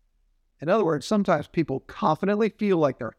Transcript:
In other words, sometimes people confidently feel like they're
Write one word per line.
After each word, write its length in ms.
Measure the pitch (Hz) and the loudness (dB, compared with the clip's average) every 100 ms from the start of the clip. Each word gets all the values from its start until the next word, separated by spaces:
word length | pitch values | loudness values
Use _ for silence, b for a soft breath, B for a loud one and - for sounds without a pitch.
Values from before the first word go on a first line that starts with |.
| _ _ _ _ _ _ | _ _ _ _ _ _
In 60 | 147 | -2
other 160 | 220 | 0
words, 220 | 170 151 - | 0 -2 0
sometimes 420 | 214 196 156 - | 0 2 0 0
people 320 | - 156 135 | -2 -2 -4
confidently 680 | - - 151 156 196 208 220 | -8 -4 -2 0 0 0 0
feel 280 | - 208 175 | 0 0 2
like 200 | 143 - | 2 0
they're 180 | 113 | -10